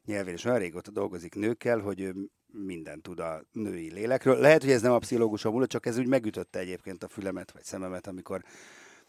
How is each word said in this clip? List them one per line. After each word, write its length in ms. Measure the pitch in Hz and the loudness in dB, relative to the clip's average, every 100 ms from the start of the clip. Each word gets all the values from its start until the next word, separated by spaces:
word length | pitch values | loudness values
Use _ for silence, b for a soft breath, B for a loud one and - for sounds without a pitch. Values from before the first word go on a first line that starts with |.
| - | -6
nyelvén, 280 | 101 92 | -4 -4
és 120 | 85 120 | -4 0
olyan 120 | 123 | 0
régóta 340 | 90 85 101 | 0 -6 -8
dolgozik 440 | 104 98 90 82 101 | -4 -4 -6 -10 -4
nőkkel, 440 | 110 120 120 117 | -2 0 0 0
hogy 200 | 101 95 | 0 -4
ő 140 | 95 95 101 _ _ | -6 -6 -10 _ _
mindent 500 | 107 95 87 78 76 | -12 -8 -8 -10 -14
tud 180 | 92 87 | -12 -8
a 240 | 85 78 - | -6 -6 -10
női 400 | 113 101 90 80 | -8 -6 -6 -8
lélekről. 460 | 95 113 131 131 127 | -6 -2 2 4 8
Lehet, 240 | 135 156 | 10 8
hogy 100 | 139 | 8
ez 100 | 127 | 4
nem 100 | 120 | 6
a 80 | 120 | 4
pszichológuson 520 | - 120 113 104 110 | 4 2 2 2 -2
múlott, 180 | 117 127 | 0 0
csak 160 | 120 123 | -2 -2
ez 120 | 117 | -2
úgy 100 | 127 | 2
megütötte 520 | 131 110 98 90 92 | 2 2 -6 -8 -8
egyébként 440 | 92 90 95 90 | -8 -10 -12 -12
a 40 | 95 | -12
fülemet 440 | - 95 92 90 | -8 -6 -6 -10
vagy 120 | - | -16
szememet, 440 | - 98 92 92 98 | -12 -10 -8 -8 -10
amikor 360 | 92 - 95 - B B B B B | -12 -8 -10 -10 B B B B B